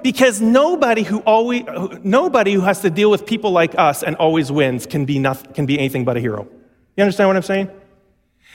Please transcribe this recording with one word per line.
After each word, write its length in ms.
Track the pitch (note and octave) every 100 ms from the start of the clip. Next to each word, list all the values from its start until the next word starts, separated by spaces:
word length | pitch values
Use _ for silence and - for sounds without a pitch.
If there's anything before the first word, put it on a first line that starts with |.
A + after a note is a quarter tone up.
Because 380 | B3+ - C4 G#3
nobody 640 | A3+ B3+ D#4 F4 C4 A3+
who 160 | F3 G#3+
always, 420 | - A3 A#3+ B3 A#3+ C#3+ F#3 -
nobody 520 | F#3+ A#3+ F4 B3+ G3+
who 80 | G3
has 180 | F#3 G3
to 100 | G3
deal 200 | E3 G#3
with 140 | G#3
people 280 | - A3+ G#3+
like 260 | F3+ E3 -
us 240 | D#3+ C#3
and 140 | - D#3
always 340 | D#3+ D#3+ C#3
wins 340 | D3 C3+ B2 -
can 180 | D3+
be 160 | C#3 C#3
noth-, 340 | C3+ B2+ -
can 100 | -
be 140 | C3+ C#3+
anything 260 | C3+ C3+
but 120 | B2+ A#2+
a 40 |
hero. 280 | A#2 G#2 G2+ - _ _ _ -
You 80 |
understand 240 | G3+ F#3+ G3
what 80 | F#3+
I'm 60 |
saying? 280 | F3+ G3 G3 - - _ _ _ _ _ _